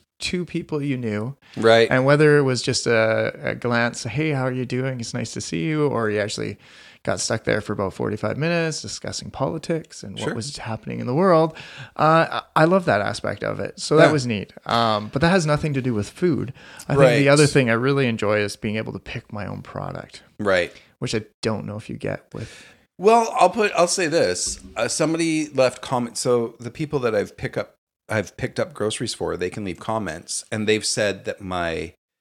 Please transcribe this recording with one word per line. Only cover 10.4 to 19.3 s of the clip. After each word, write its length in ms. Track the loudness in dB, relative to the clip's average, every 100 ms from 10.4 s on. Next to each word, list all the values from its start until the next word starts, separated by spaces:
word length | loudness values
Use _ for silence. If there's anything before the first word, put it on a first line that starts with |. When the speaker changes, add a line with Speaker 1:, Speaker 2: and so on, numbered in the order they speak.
| -8 -10
Speaker 1:
happening 420 | -8 -8 -8 -8
in 80 | -2
the 60 | 2
world. 400 | 4 4 4 -2 -18 -18 -12 0
Uh, 460 | 4 4 2 -4 -2 2
I, 80 |
I 20 | 4
love 200 | 4 2
that 160 | 0
aspect 420 | 0 -4 -6 -6
of 160 | -6 -6
it. 200 | -8 -8
So 160 | 2 6
that 100 | 6
Speaker 2:
Yeah. 40 |
Speaker 1:
was 140 | 6 0
neat. 260 | -4 -6 -12 -2
Um, 420 | 2 2 0 -2
but 80 | 0
that 80 | 2
has 160 | 2 2
nothing 280 | 0 0 -2
to 60 |
do 120 | 0
with 160 | -2 -4
food. 440 | -2 0 0 -4 -10 -18 -16 -2
I 80 | 6
think 20 |
the 60 | 6
Speaker 2:
Right. 220 | 6 6
Speaker 1:
other 200 | 6 6
thing 220 | 6 4
I 40 |
really 340 | 2 2 2 0
enjoy 320 | 0 2 2
is 160 | 0 -4
being 200 | -6 -4
able 180 | -6
to 60 | -10
pick 320 | -10 -14 -12